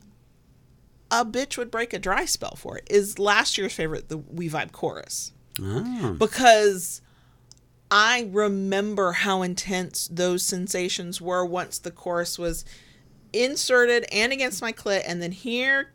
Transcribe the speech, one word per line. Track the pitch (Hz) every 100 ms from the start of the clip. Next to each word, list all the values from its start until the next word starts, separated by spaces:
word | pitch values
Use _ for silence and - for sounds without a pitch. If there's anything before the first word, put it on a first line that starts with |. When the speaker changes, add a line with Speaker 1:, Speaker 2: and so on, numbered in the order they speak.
| - - _ _ _ _ _ - _ _ _
Speaker 1:
a | 233 233
bitch | 240 277 -
would | 233
break | 226 233
a | 190
dry | 185 208 349
spell | - - -
for | - -
it, | -
is | 208 202 -
last | 202 208 233 -
year's | 196
favorite, | - 160 156 -
the | 156
We | 139 165 170
Vibe | 151 131
Chorus. | - 165 90 - - - - _ -
Speaker 2:
Oh. | 95 113 233 247 139 85
Speaker 1:
Because | 214 - 247 220 208 190 - - _ _ _ _ _ - _ _ _
I | 202 214 247 226
remember | 190 208 196 196 190 208 202 185
how | 170 202 190
intense | 180 180 - 185 180 - -
those | 170 180 180
sensations | - 185 180 185 180 - 175 -
were | 175 180
once | 180 175 139 -
the | 175
chorus | 170 - 175 170 -
was | 175 165 - - - - - - -
inserted | 208 247 285 - 254 240 240 -
and | 202 233
against | 269 262 190
my | 233
clit, | 220 208 196 -
and | 175
then | 170
here | 185 240 240 254 277 277